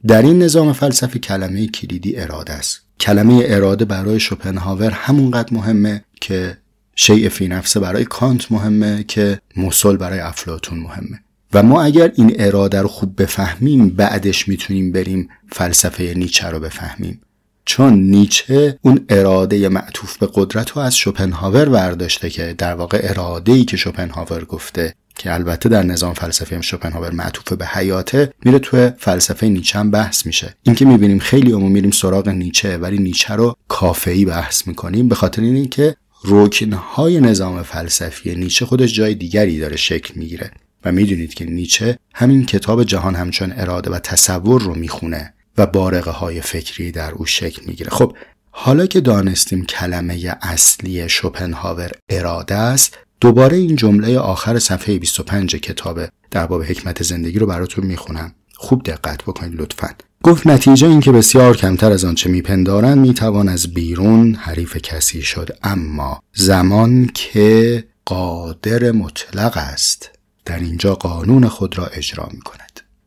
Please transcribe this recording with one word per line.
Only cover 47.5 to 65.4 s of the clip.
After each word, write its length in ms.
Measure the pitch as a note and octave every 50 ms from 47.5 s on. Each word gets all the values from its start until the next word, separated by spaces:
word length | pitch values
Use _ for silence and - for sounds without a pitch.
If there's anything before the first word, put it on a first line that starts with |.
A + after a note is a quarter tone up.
| - - -
می‌گیره. 240 | F2 - - - -
خب، 240 | - - B2 B2+ - - - _ _ _ _ _
حالا 360 | _ - - B2+ C#3+ D#3 F3+
که 140 | F#3+ - F#3+
دانستیم 640 | D3 B2+ A2 G2+ F#2+ F#2+ F#2 - - - G2+ F#2 F2
کلمهٔ 720 | - - - F#2 F2+ F2+ F2 F2 F2 F2 F2 F2 F2+ - -
اصلی 680 | - F2+ E2+ D#2+ - - - - - F#2 F#2 F2 E2+ E2+
شوپنهاور 840 | - - - F2+ - - F#2 F2 E2 - - F2 F2 E2+ F2 - - _ _ _
اراده 460 | G2 F#2 F2 F2 E2+ E2+ F2 - G2
است، 440 | G#2 A2 A#2+ C3+ C3 - - - - _ _ _ _
دوباره 360 | - B2 A#2 A#2+ C3 C3+ D#3+
این 200 | F#3 F#3 E3 D#3
جملهٔ 420 | C3+ A2+ G#2+ G#2 G#2 G#2 A2+ B2 B2+
آخر 400 | - F#2+ F#2+ - - A2 A#2 A#2
صفحهٔ 400 | - - F#2+ F2+ - - G#2 F2+
بیست 220 | E2+ E2 - -
و 20 |
پنج 340 | E2 - F#2+ G2+ F#2+ F2 -
کتاب 440 | D#2 - - E2+ - - F2+ E2 E2+ D#2+ - _ _ _ _
در 160 | - G2 E2
باب 180 | E2 F2+ E2+ D#2
حکمت 380 | D2+ F2+ - - F#2 E2+ -
زندگی 360 | E2+ - F2 E2+ E2+ E2+ F2 G#2
رو 80 | A2
براتون 400 | G2 F2+ E2+ F#2 F2+ - - G2
می‌خونم. 480 | F#2+ F2+ E2+ - - E2 D#2+ E2 E2+ _ _ _ _ _
خوب 280 | _ - - C3 B2+
دقت 400 | B2+ - D#2+ - - D2+ D2 -
بکنید 380 | - - F#2 - F2 F2 E2 D#2+
لطفاً. 280 | D#2 - - - - - - _ - _ _ _
گفت: 240 | _ E3+ E3+ D3 -
«نتیجه 400 | D#3+ D3 C3 - C#3+ C3+ C3+ C#3+
این 140 | E3 D#3+ D3+
که 120 | C3+ C#3
بسیار 440 | B2+ A#2 A2 - - B2+ B2+ B2 A#2+
کمتر 360 | - - F#2+ F#2 F2+ G#2+ A2
از 120 | G#2 F#2 F2+
آنچه 260 | F2 E2+ - - F2+
می‌پندارند 680 | F2+ F2+ F2 - G2 F#2+ F#2 F2+ G2 G2+ A2 C3 C#3+ C#3
می‌توان 500 | C3+ B2+ A#2+ - A2+ A2 G#2 G2+ G2+ G2
از 260 | F2+ F2 - F2 E2+
بیرون 600 | F2 E2+ E2 F2 F2 F#2+ G#2+ A2+ A2+ A#2 A#2 A2
حریف 420 | G#2+ - E2 D#2+ D#2+ F2 E2+ -
کسی 460 | - - - D#2+ D#2 D2+ - - D#2+
شد، 280 | D2 - - -